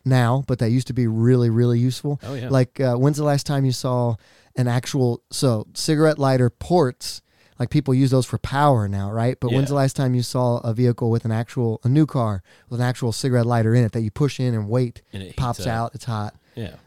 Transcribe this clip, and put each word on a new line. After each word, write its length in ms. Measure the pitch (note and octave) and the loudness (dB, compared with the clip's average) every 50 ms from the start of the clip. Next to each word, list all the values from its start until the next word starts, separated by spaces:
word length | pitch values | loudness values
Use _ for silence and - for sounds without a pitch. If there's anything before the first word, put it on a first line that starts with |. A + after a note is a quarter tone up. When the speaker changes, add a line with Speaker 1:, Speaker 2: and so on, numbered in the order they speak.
| _ | _
Speaker 1:
now, 400 | C3 C3 B2+ A#2+ A#2 B2 C#3 C3+ | 2 2 4 4 2 2 0 0
but 140 | - B2+ - | -2 -2 0
that 120 | B2 A2 | 0 0
used 160 | A#2+ C3 B2 | 2 0 0
to 60 | - B2 | -2 -2
be 140 | B2 A#2+ | 0 0
really, 420 | A2+ A2 A2+ A2+ B2 B2+ B2 A#2+ A#2 | 0 2 2 4 4 4 4 4 2
really 300 | A2 A#2 A#2+ B2 A#2+ A#2+ | 2 2 2 2 2 2
useful. 400 | B2 B2+ B2+ - - C#3+ D3 - - | 0 0 -2 -4 -4 -6 -6 -6 -6
Speaker 2:
Oh, 100 | A#2+ C#3 | -10 -10
yeah. 160 | B2+ B2 B2 | -8 -4 0
Speaker 1:
Like, 320 | C3+ C3 B2+ - _ - | 2 2 2 0 _ -2
uh, 140 | C3+ B2+ A#2+ | 0 0 2
when's 200 | B2 C3+ D3 D3+ | 2 2 2 2
the 80 | C#3+ D3+ | 2 0
last 220 | D3 C#3+ C#3 - | 0 0 0 -2
time 180 | - D3 C#3 C#3 | -2 -2 0 0
you 80 | C3 | 0
saw 440 | B2 - - B2+ B2+ B2 A#2+ A#2+ A#2 - _ _ _ _ _ _ _ | 0 -2 -4 -2 -2 0 0 -2 -2 -4 _ _ _ _ _ _ _
an 100 | - B2 | -2 -2
actual, 560 | A#2+ A#2+ B2+ - - - C#3 B2+ A#2+ A#2+ - - _ | 0 0 -2 -2 -2 0 0 0 0 0 -4 -8 _
so 360 | - - D3 C3 A2+ G#2+ - - - | -4 0 0 0 0 0 -4 -8 -10
cigarette 460 | - - - D#3 D3 D#3+ D#3 D3+ - | -6 -2 0 2 4 4 2 2 2
lighter 300 | C#3 C3+ C3 B2+ B2+ A#2 | 2 2 4 4 2 2
ports, 720 | - _ - - E3+ F3+ D3 B2 - _ - - - - _ _ _ _ _ _ _ | 0 _ -4 0 2 2 2 2 -2 _ -12 -14 -14 -14 _ _ _ _ _ _ _
like, 120 | - B2 - | -8 -6 -2
people 240 | - D3+ C#3 - B2+ | 0 -2 0 2 2
use 180 | B2+ C#3 B2+ | 2 4 4
those 140 | C3 C3 A#2+ | 2 2 0
for 120 | - - | 0 -6
power 520 | - - - C3+ C#3 D3 D3 C3 A2 G#2 G2 | -8 -6 -4 0 2 4 4 4 2 0 -2
now, 200 | G2+ G2 G2 G2+ | -2 -4 -4 -4
right? 280 | G#2+ A2+ A2+ B2 C3 - | -4 -2 -2 -2 -2 -2
But 120 | C3 A#2+ A#2+ | -2 0 0
when's 80 | C3+ C#3 | 0 0
Speaker 2:
Yeah. 40 | C3 | 0
Speaker 1:
the 60 | C#3+ | 0
last 200 | C#3+ C3+ C3 - | 0 0 0 0
time 180 | - C#3 B2+ B2+ | 0 0 0 0
you 100 | B2 A#2+ | 0 -2
saw 340 | - - B2+ B2 A#2+ A#2+ | -2 -2 -2 0 0 0
a 160 | A#2+ - A#2 A2 | -2 -2 -4 0
vehicle 360 | A#2 B2 A#2+ A#2 - B2 A2+ | 2 2 2 2 0 0 0
with 140 | A2+ A#2 - | 0 0 0
an 80 | A#2 | -2
actual, 480 | A2 A2+ A#2 - - C3+ A#2+ A2+ A2 - - | -2 -2 -4 -4 -4 -2 -2 -2 -2 -2 -2
a 20 | |
new 180 | A#2 C3+ D3+ D#3 | 2 4 4 2
car 380 | C#3 - C3+ A#2 G#2+ G2+ F#2 - _ - _ _ | 2 0 -2 -2 -2 -4 -6 -8 _ -20 _ _
with 140 | _ B2 A#2 | _ -6 -2
an 40 | B2 | -2
actual 280 | B2 B2 - C3 A#2 A2 | -2 -2 -2 -4 -4 -4
cigarette 320 | - - C3+ B2 A#2+ A#2 | -4 -2 0 0 2 2
lighter 280 | A#2+ A#2+ A#2 A2 A2 A#2 | 2 2 2 2 4 4
in 120 | B2 A#2+ | 4 4
it 80 | G#2 - | 2 0
that 80 | A#2+ | -2
you 100 | A2+ G#2+ | -4 -4
push 260 | - - D3 C3+ - - | 0 0 -2 -2 0 -2
in 120 | B2+ B2+ A#2 | -2 -2 -2
and 140 | A2 G#2 | -2 -2
wait, 340 | G2+ A#2 B2+ B2+ A#2+ - - _ _ - | -2 -2 -2 -2 -2 -6 -12 _ _ -14
Speaker 2:
And 100 | G2 F#2+ | -14 -14
it 40 | |
heats 80 | F2+ - | -10 -6
Speaker 1:
pops 240 | - C3 A#2+ A#2 - | -4 -4 -4 -4 -4
Speaker 2:
up. 60 | F#2 | -4
Speaker 1:
out, 240 | A#2+ A2+ A2+ A#2 A#2 - | -4 -4 -4 -6 -6 -10
it's 80 | - - | -10 -8
hot. 320 | B2 A2+ G#2+ G#2 - - _ _ _ _ | -6 -6 -6 -6 -8 -10 _ _ _ _
Speaker 2:
Yeah. 160 | A#2+ A2+ F2 - - _ | -12 -12 -12 -12 -18 _